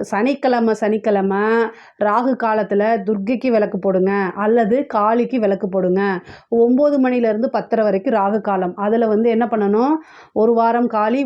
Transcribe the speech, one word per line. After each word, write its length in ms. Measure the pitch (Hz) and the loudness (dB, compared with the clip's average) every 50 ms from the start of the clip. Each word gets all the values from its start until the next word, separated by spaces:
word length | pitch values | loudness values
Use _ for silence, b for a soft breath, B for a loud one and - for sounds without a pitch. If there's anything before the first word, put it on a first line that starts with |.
| - | -8
சனிக்கிழமை, 720 | - 220 196 226 269 285 285 - 262 247 240 233 220 214 | -6 -2 -2 0 -2 -2 0 0 0 0 2 2 0 0
சனிக்கிழமை 680 | 214 220 208 220 214 202 226 208 196 196 196 196 196 208 220 226 233 226 220 226 B B B B - | 0 0 -2 -2 -2 0 0 0 0 0 0 0 0 0 0 0 0 0 -2 -6 B B B B -2
ராகு 320 | 202 208 208 233 247 269 254 | 0 0 0 0 0 0 -2
காலத்துல 460 | - 240 220 214 220 208 - 208 202 202 220 233 220 196 | -2 -2 -2 0 -2 -2 -2 0 0 0 0 0 -2 -2
துர்க்கைக்கு 480 | 196 220 202 196 208 262 226 - 254 | -4 -4 -4 -2 -4 -4 -2 0 0
விளக்கு 280 | 233 214 214 202 - 190 | 0 0 0 0 -2 -2
போடுங்க 340 | 175 196 190 185 185 190 202 202 196 180 - | -2 0 0 2 2 0 0 0 -2 -4 -4
அல்லது 400 | 196 208 214 226 240 226 196 233 269 285 285 | -2 0 2 2 2 2 2 0 0 -2 -2
காளிக்கு 500 | - 214 208 214 233 240 233 233 262 240 | -2 0 2 2 2 0 0 0 -2 0
விளக்கு 280 | 220 196 196 185 220 185 | 0 0 0 -2 -2 -4
போடுங்க. 340 | 185 190 185 185 185 190 202 202 190 180 B B B B B _ 233 | -2 -2 0 0 0 0 0 -2 -2 -4 B B B B B _ 2
ஒன்பது 400 | 233 233 240 254 262 294 294 285 277 | 2 4 4 4 4 2 2 2 2
மணில 300 | 262 254 247 247 233 220 | 2 0 0 0 0 0
இருந்து 200 | 214 214 233 262 | 0 0 -2 -2
பத்தரை 340 | - 220 233 - 233 220 214 | -2 -4 -4 -2 -2 0 2
வரைக்கும் 320 | 214 196 190 196 277 233 | 0 0 0 0 0 0
ராகு 240 | 208 196 196 214 214 | 0 0 0 -2 -2
காலம். 340 | 202 208 196 185 185 180 180 - | -2 -2 -2 -2 -2 -4 -4 -4
அதுல 280 | 202 208 226 233 233 | -2 0 0 0 0
வந்து 220 | 220 214 214 226 240 | 0 0 2 2 2
என்ன 140 | 226 226 240 | 2 0 0
பண்ணணும், 480 | 226 233 220 202 196 202 220 247 277 320 311 B B B B B B B | 0 0 0 0 0 2 2 2 0 0 -2 B B B B B B B
ஒரு 200 | - 214 233 233 | 0 2 2 2
வாரம் 340 | 233 226 226 233 240 247 233 | 2 2 2 2 0 0 0
காளி, 320 | 226 214 214 220 240 277 277 | 0 -2 0 0 0 0 0